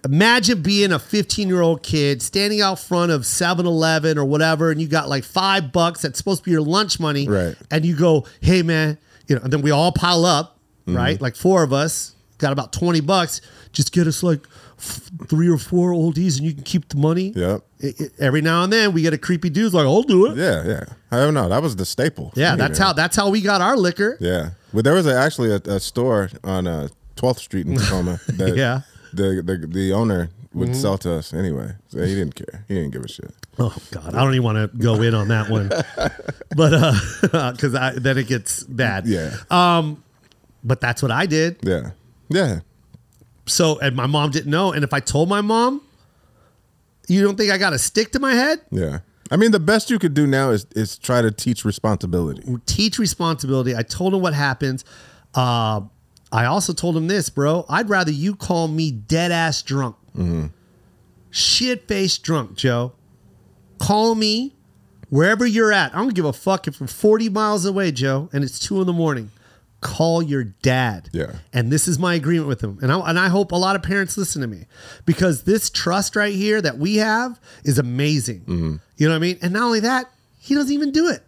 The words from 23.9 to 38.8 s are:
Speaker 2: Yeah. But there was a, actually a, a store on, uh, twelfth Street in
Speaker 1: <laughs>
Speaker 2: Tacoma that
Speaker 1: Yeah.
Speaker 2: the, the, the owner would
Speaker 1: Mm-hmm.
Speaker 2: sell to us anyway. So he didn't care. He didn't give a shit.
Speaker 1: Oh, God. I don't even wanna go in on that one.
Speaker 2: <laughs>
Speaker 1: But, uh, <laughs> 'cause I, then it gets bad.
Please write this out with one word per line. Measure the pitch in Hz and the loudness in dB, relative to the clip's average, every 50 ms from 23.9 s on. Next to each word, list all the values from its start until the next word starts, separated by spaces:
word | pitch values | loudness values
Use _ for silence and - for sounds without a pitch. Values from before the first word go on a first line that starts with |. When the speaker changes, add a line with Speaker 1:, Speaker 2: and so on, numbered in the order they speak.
| 170 - 202 220 277 - | 0 0 -2 -2 -2 -2
Speaker 2:
Yeah. | - 87 90 87 76 82 92 _ _ _ - | -2 -2 -2 -2 -4 -6 -10 _ _ _ -2
But | 107 113 | 2 4
there | 135 156 | 4 4
was | 190 170 | 4 4
a, | 151 131 | 4 4
actually | 123 135 156 - - 123 113 | 4 2 2 0 0 0 0
a, | 104 98 - - | 0 0 -2 -2
a | 101 95 | -4 -4
store | - - - 120 120 131 113 104 98 90 - - - | -4 -4 -4 -2 0 2 2 0 0 -2 -6 -10 -6
on, | 95 95 92 90 | -4 -2 -2 -2
uh, | 87 85 78 71 69 - _ _ - - | -2 -2 -4 -6 -8 -10 _ _ -20 -8
twelfth | - - 127 123 - | -2 -2 -2 -2 -2
Street | - - - 98 80 | -6 -6 -6 -4 -2
in | 69 90 | -2 -2
Speaker 1:
<laughs> | 127 | 0
Speaker 2:
Tacoma | 101 98 98 92 87 90 87 87 - | 0 0 0 0 -2 -2 -4 -6 -6
that | - - 90 95 - - | -8 -4 -2 -2 0 0
Speaker 1:
Yeah. | - 135 120 127 135 - _ _ - - - - | 0 0 0 -2 -4 -6 _ _ -20 -20 -12 -4
Speaker 2:
the, | 87 98 95 95 92 | -2 0 0 0 -2
the, | 82 90 95 87 80 | -2 -4 -4 -4 -6
the | 80 85 95 95 95 95 | -6 -4 -2 0 0 2
owner | 104 117 110 98 90 85 82 90 110 127 - - | 2 2 2 2 0 -2 -4 -8 -16 -20 -12 -6
would | - - 120 | -4 -4 -2
Speaker 1:
Mm-hmm. | 123 131 | -2 -2
Speaker 2:
sell | 135 101 95 95 | 0 0 -2 -2
to | - 90 85 | -2 -4 -4
us | 78 76 - - | -4 -6 -6 -6
anyway. | 82 95 90 76 65 52 - 98 101 _ _ | -4 -4 -4 -4 -6 -8 -10 -12 -16 _ _
So | - 67 87 | -8 -4 -4
he | 90 98 | -2 -2
didn't | 98 90 71 - | -2 -4 -4 -6
care. | - - - - 101 104 | -10 -14 -14 -14 -16 -10
He | - 98 | -6 -4
didn't | 92 78 69 | -4 -4 -4
give | 65 65 62 | -6 -10 -12
a | |
shit. | - - - - - - _ - _ _ - | -12 -14 -16 -18 -18 -18 _ -20 _ _ -2
Speaker 1:
Oh, | 123 110 - - - - | -2 -2 -2 -8 -16 -14
God. | - - - - - | -16 -14 -10 -6 -2
I | - 131 | 0 2
don't | 135 131 | 2 2
even | 127 120 | 2 2
wanna | 113 107 107 107 | 0 0 0 -2
go | 104 - 120 110 117 113 107 | -2 -4 0 0 2 2 4
in | 113 117 113 | 2 2 2
on | 110 101 104 | 0 0 0
that | 117 110 107 101 | 0 0 0 0
one. | 113 107 101 101 | -2 -2 0 -2
Speaker 2:
<laughs> | - 165 - - - - - - - - - - - - - _ 165 | -2 -4 -4 -6 -6 -4 -4 -4 -6 -6 -12 -12 -12 -12 -12 _ 2
Speaker 1:
But, | 143 160 147 160 | 4 4 4 6
uh, | 151 160 156 131 98 - - - - - 175 - 165 139 123 123 | 4 4 4 2 0 0 -4 -2 -2 0 0 0 0 -2 -4 -4
<laughs> | |
'cause | 120 - 139 117 | -2 -2 -2 0
I, | 135 127 131 | 0 -2 -2
then | 123 127 120 135 131 | -4 -2 -2 0 0
it | 131 127 | 0 -2
gets | 107 131 117 98 - - - - | -2 -4 -4 -4 -6 -8 -8 -8
bad. | - 131 117 | -8 -4 -2